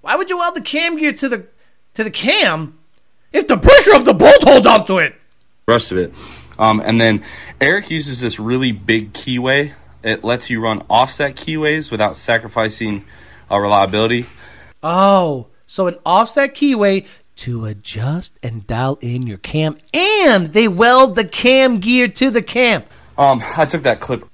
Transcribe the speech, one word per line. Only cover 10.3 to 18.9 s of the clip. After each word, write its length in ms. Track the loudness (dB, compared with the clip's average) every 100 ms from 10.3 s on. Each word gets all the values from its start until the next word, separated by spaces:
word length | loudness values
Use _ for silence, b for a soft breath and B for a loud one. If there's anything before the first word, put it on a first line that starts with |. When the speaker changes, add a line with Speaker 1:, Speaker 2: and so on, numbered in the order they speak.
| -6 -4
Speaker 2:
you 100 | -6
run 220 | -4 -6 -2
offset 480 | 0 0 -4 -6 -6
keyways 520 | -10 -4 -2 -2 -6
without 280 | -4 -4 -4
sacrificing, 880 | -4 -4 -2 -4 -4 -4 -6 -8 -12 b b b -4
uh, 80 | -2
reliability. 680 | 2 2 2 0 0 -2 -6 b b b b _
Speaker 1:
Oh, 640 | -4 2 4 4 0 -6 -12 _ _
so 220 | -4 -4
an 80 | -4 0
offset 480 | 2 2 0 -2
keyway 520 | -2 -2 2 0 0 -6 b _ -16
to 260 | -10 -8
adjust 720 | -8 -12 -12 -8 -6 -6 -8 _
and 240 | -12 -12 -8
dial 300 | -4 -4